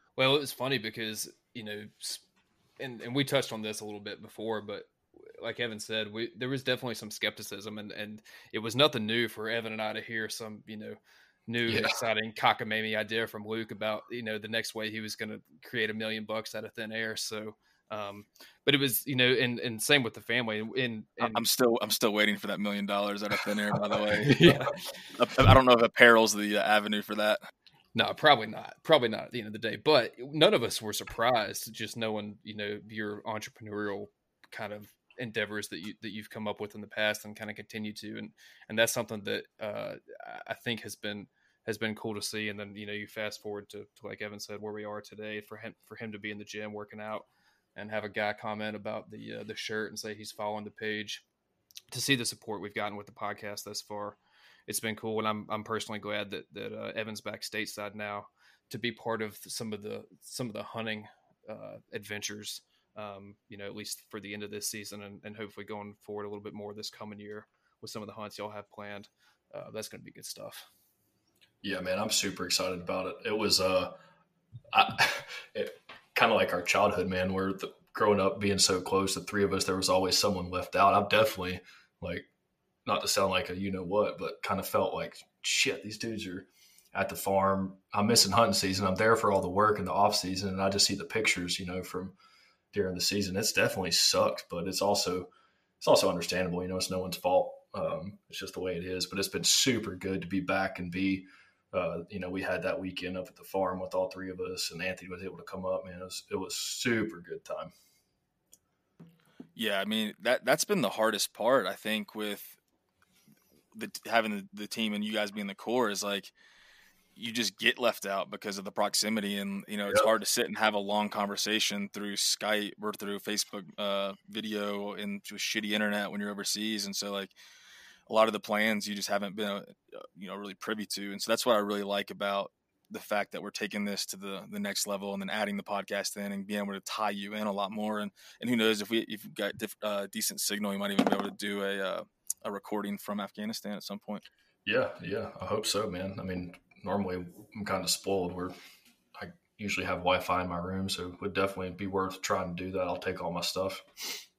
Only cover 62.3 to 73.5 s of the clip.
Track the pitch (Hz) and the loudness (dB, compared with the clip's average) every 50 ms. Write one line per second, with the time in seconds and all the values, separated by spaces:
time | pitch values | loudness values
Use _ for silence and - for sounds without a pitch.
62.3 | 104 104 104 - - - _ _ _ _ _ _ - 107 107 101 98 98 101 101 | -8 -8 -10 -10 -12 -12 _ _ _ _ _ _ -14 -12 -12 -12 -12 -14 -16 -18
63.3 | 101 _ _ - 104 101 101 101 101 107 104 - - - - _ - 107 98 101 | -20 _ _ -18 -14 -12 -10 -10 -10 -10 -10 -10 -10 -12 -12 _ -14 -12 -10 -10
64.3 | 104 104 104 104 104 104 - - - 107 101 - 101 104 101 101 101 - - 107 | -8 -8 -8 -8 -8 -6 -6 -6 -6 -8 -10 -12 -12 -14 -14 -14 -16 -16 -16 -14
65.3 | 104 110 107 95 - 101 104 107 107 104 101 104 101 _ _ - 104 104 104 101 | -12 -12 -12 -12 -12 -14 -12 -10 -10 -10 -10 -12 -16 _ _ -10 -8 -8 -8 -8
66.3 | 104 104 104 104 - 104 101 104 104 107 104 - - - 110 107 104 104 104 104 | -10 -10 -10 -12 -12 -10 -10 -12 -10 -10 -12 -12 -12 -12 -14 -14 -14 -14 -14 -14
67.3 | 104 107 - _ _ _ _ _ _ _ 110 - - 110 104 101 - 110 107 101 | -14 -14 -16 _ _ _ _ _ _ _ -14 -12 -10 -10 -10 -10 -10 -10 -12 -10
68.3 | - - 101 104 107 104 101 _ - 104 104 101 101 101 104 - _ _ _ _ | -8 -8 -8 -8 -8 -10 -14 _ -14 -14 -12 -10 -12 -12 -14 -18 _ _ _ _
69.3 | _ _ _ _ 101 98 - 113 110 110 107 - 101 98 - - - - - - | _ _ _ _ -12 -12 -12 -10 -8 -10 -10 -10 -12 -16 -18 -18 -18 -16 -14 -14
70.3 | - - 104 - - - - - _ _ _ _ _ _ _ _ _ _ _ _ | -12 -12 -12 -14 -14 -16 -18 -20 _ _ _ _ _ _ _ _ _ _ _ _
71.3 | _ _ _ _ _ _ - 101 95 92 90 92 92 101 110 107 - - 104 98 | _ _ _ _ _ _ -6 -6 -4 -2 -2 -2 0 0 0 0 0 0 0 0
72.3 | - - 90 87 - - 92 92 92 87 87 - 90 92 - - - - - 113 | -2 -4 -2 0 0 0 0 0 -4 -4 -4 -4 -4 -2 -4 -4 -6 -6 -4 -2
73.3 | 104 107 104 98 | 0 0 2 4